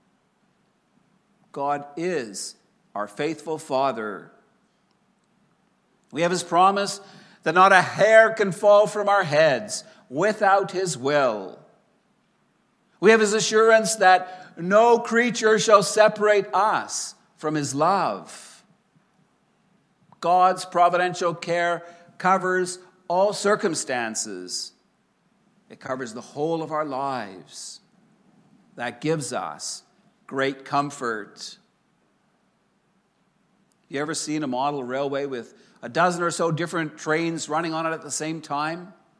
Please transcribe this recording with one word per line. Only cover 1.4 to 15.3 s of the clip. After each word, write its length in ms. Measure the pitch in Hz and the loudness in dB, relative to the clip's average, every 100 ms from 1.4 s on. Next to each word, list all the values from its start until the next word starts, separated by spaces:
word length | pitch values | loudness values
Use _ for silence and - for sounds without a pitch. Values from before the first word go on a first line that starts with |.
| _ | _
God 320 | 147 139 143 - - | -6 -4 -4 -6 -8
is 560 | 180 165 113 95 - - _ _ _ | -4 -4 -6 -10 -14 -16 _ _ _
our 120 | 101 104 | -8 -8
faithful 520 | - 151 156 165 156 | -6 -6 -6 -8 -10
Father. 720 | 156 135 135 113 107 90 - _ _ _ _ _ _ _ _ _ _ _ _ _ _ _ _ _ _ | -4 -2 0 -2 -8 -10 -16 _ _ _ _ _ _ _ _ _ _ _ _ _ _ _ _ _ _
We 120 | 139 | -2
have 80 | 175 | -2
his 120 | 180 | -2
promise 560 | - 170 190 196 196 - - - - _ | 0 4 4 2 -4 -8 -16 -20 -20 _
that 120 | 156 | 0
not 180 | 170 190 | 6 8
a 100 | 190 | 6
hair 480 | - - 208 220 220 | 4 2 6 6 6
can 220 | 220 202 | 2 -2
fall 340 | 165 208 208 214 | 2 6 6 6
from 200 | 214 202 | 0 0
our 160 | 202 | 0
heads 640 | 170 147 160 123 104 - - - - | 2 2 2 2 -4 -12 -14 -20 -10
without 640 | 135 202 214 196 196 185 | -2 -2 0 2 2 0
his 260 | 180 190 135 | -4 -6 -4
will. 600 | 135 147 131 107 92 - - _ _ _ _ _ _ _ _ _ _ _ _ - | -2 0 0 -2 -8 -16 -20 _ _ _ _ _ _ _ _ _ _ _ _ 2
We 100 | 190 | 6
have 100 | 226 | 6
his 140 | 208 | 4
assurance 640 | 214 - 214 226 226 214 - | 0 0 4 6 4 4 4
that 600 | 185 185 - - - - | 6 6 2 -16 -18 -10
no 420 | 170 208 240 233 | 2 4 6 4
creature 600 | 233 226 240 | 2 0 0